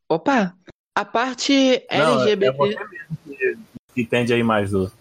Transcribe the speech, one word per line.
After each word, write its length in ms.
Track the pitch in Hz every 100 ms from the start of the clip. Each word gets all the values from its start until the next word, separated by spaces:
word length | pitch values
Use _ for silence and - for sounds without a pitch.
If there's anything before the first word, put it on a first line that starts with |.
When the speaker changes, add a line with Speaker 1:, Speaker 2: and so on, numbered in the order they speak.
| -
Speaker 1:
opa, 460 | 160 - 262 180 - - - _
a 100 | 196
parte 800 | 208 233 254 240 - 277 262 254 -
Speaker 2:
Não, 300 | 180 160 131
é, 20 |
Speaker 1:
L 20 | -
G 60 | 196
B 100 | 160
T. 60 |
Speaker 2:
é 40 | 135
você 220 | 208 -
mesmo 380 | - - - 160
que, 340 | - - 131 - - - _
que 60 | 123
entende 300 | 113 120 120
aí 100 | 117
mais 320 | 113 107 101
o, 160 | 98 92 -